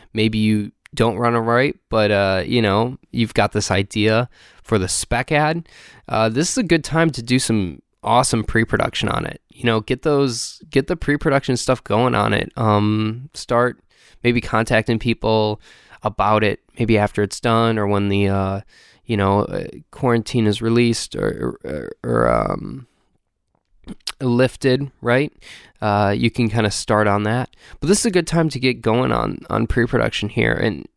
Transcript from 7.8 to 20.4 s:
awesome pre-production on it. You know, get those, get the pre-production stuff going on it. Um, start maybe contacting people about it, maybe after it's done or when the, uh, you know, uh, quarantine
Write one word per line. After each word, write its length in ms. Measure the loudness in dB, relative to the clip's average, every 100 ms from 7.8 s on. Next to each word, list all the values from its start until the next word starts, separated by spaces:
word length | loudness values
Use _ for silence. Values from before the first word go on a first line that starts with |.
| _ _
awesome 400 | 0 2 2 0
pre-production 680 | 0 0 0 0 -2 -2 -4
on 160 | -2 -6
it. 160 | -10 _
You 160 | -6 -2
know, 160 | 0
get 220 | -2 -4
those, 580 | 0 2 0 -2 -10 -12 -2
get 180 | -2 0
the 80 | -4
pre-production 600 | -2 0 2 0 0 -2
stuff 260 | 0 -2
going 320 | 0 0 2 2
on 180 | 0
it. 180 | 0 -4 -2
Um, 760 | 2 2 2 0 -2 -6 -14
start 460 | -14 -2 0 0 -2 _ _ _ -4
maybe 180 | 0 0
contacting 580 | 0 -2 2 0 0 -2
people 640 | -2 -2 0 0 0 -4 -12 -20 -20 -8
about 400 | -6 0 2 2
it, 180 | 2 -2 _ -4
maybe 200 | 2 2
after 240 | 2 0
it's 180 | -2 -2
done 380 | 0 2 2 0
or 100 | 0
when 220 | 0 0
the, 200 | 2 2
uh, 320 | 0 -2 -4 -10 _ -20 _ -6
you 120 | 0
know, 240 | 2 2
uh, 260 | 0 -4 -8 -14 -18
quarantine 560 | -4 0 0 0 0